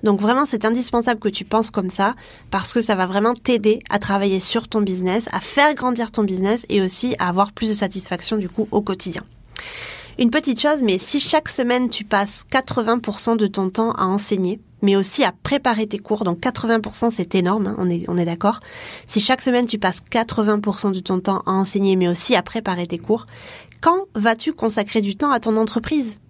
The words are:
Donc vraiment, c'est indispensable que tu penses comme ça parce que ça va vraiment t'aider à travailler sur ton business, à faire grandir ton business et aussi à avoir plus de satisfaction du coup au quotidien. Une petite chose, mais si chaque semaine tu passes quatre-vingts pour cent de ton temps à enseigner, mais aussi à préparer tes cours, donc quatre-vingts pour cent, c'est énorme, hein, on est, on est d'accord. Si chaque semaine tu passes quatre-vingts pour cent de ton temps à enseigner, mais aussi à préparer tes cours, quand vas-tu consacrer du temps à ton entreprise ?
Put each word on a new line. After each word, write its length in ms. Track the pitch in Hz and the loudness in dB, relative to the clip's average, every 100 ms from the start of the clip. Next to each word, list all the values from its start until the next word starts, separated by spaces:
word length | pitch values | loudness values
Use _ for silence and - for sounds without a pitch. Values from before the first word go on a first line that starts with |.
Donc 180 | 214 202 | 4 2
vraiment, 260 | 208 254 285 | 4 2 2
c'est 180 | 226 | 0
indispensable 560 | 220 233 247 240 240 226 | 0 0 0 0 0 0
que 80 | 214 | -2
tu 160 | 196 | -4
penses 260 | 185 214 220 | -2 0 0
comme 200 | - 185 | -2 -4
ça 260 | - 196 247 - - - | 0 0 0 -14 -20 -6
parce 220 | 196 202 | -4 0
que 100 | 247 | -2
ça 140 | 226 196 | 0 0
va 100 | 185 | 2
vraiment 300 | 190 220 240 | 2 2 0
t'aider 420 | - 240 208 214 - | 2 2 4 2 0
à 120 | 208 | -4
travailler 400 | 208 196 202 190 | 0 0 2 0
sur 260 | 190 226 220 | 0 -4 -2
ton 140 | 220 | -2
business, 480 | 202 185 180 196 233 | 0 0 0 0 -2
à 80 | - | -6
faire 380 | - - 285 302 | -4 2 2 4
grandir 340 | 254 233 226 | -2 -2 -4
ton 140 | - | -2
business 420 | 208 185 190 233 - | 0 0 0 0 0
et 120 | 202 | 0
aussi 320 | 185 - 247 247 | 0 0 -2 -2
à 80 | 180 | -2
avoir 240 | 180 202 | 0 0
plus 160 | - 220 | 0 -2
de 60 | |
satisfaction 600 | 208 196 196 - 180 - 214 | 0 -2 -4 -8 -6 -4 -2
du 120 | 185 | -2
coup 180 | - 208 | -4 0
au 100 | 202 | 0
quotidien. 400 | 208 185 - 165 - - - - - - - - - - | -2 -4 -6 -8 -12 -20 -14 -12 -12 -12 -12 -14 -16 0
Une 120 | 240 | 2
petite 300 | 277 294 226 | 2 0 0
chose, 220 | 294 302 | 2 2
mais 160 | 240 180 | 2 0
si 220 | - 294 | 0 -2
chaque 280 | 285 311 302 | 2 0 0
semaine 400 | - 240 247 247 | -2 0 2 0
tu 160 | - | -4
passes 400 | 208 202 202 - - | -2 -2 0 -4 -2
quatre-vingts 500 | 269 262 - 220 233 | -2 0 -2 0 0
pour 200 | 233 208 | -2 -4
cent 160 | - 226 | 0 2
de 100 | 208 | 2
ton 220 | 196 190 | 0 -2
temps 220 | 185 226 | 0 -2
à 140 | - 185 | 0 0
enseigner, 540 | 196 208 202 180 214 - - | 0 0 0 0 -2 -10 -2
mais 140 | 202 | 2
aussi 300 | 196 196 - | 4 2 2
à 80 | 233 | 2
préparer 560 | - - 277 262 220 220 | 0 -2 0 0 0 -2
tes 100 | 202 | -6
cours, 240 | - 208 | -4 -2
donc 160 | 190 170 | 0 -2
quatre-vingts 420 | 254 247 233 226 | -2 -2 0 0
pour 140 | 214 | 0
cent, 160 | - 233 | -2 -2
c'est 240 | 226 170 | 0 0
énorme, 320 | 190 180 185 196 | 2 2 2 -2
hein, 60 | 208 | 0
on 120 | 185 | 0
est, 140 | 175 175 | 0 -2
on 100 | 175 | -2
est 100 | 170 | 0
d'accord. 340 | 170 202 220 - - - - - | 0 0 0 -8 -16 -16 -16 -4
Si 120 | - | 0
chaque 240 | - 254 | 2 2
semaine 240 | - 240 240 | 4 2 2
tu 120 | 214 | 0
passes 240 | 196 175 - | -2 -2 -4
quatre-vingts 500 | 240 226 - 214 208 | -2 -2 0 2 2
pour 180 | 208 196 | 0 -2
cent 120 | 208 | -2
de 80 | 185 | -2
ton 180 | 185 185 | -2 -2
temps 240 | 185 190 - | 0 -2 0
à 60 | |
enseigner, 440 | 190 190 202 196 190 | 0 0 2 2 4
mais 100 | 180 | 2
aussi 300 | 175 - 233 | 2 2 2
à 60 | |
préparer 440 | 180 233 220 175 175 | 0 -6 -4 -4 -4
tes 120 | 170 | -8
cours, 280 | 170 220 - - - - - - | -2 -2 -2 -20 -20 -20 -20 -2
quand 240 | 330 359 392 | 2 2 0
vas-tu 380 | - 214 226 311 | -2 0 0 -2
consacrer 480 | 311 226 220 208 226 | -2 -2 0 0 0
du 160 | 202 196 | 0 0
temps 160 | 294 | 0
à 80 | 254 | 0
ton 160 | 233 220 | 2 2
entreprise ? 640 | 220 240 233 311 240 208 _ | 2 -2 -2 -2 -2 -6 _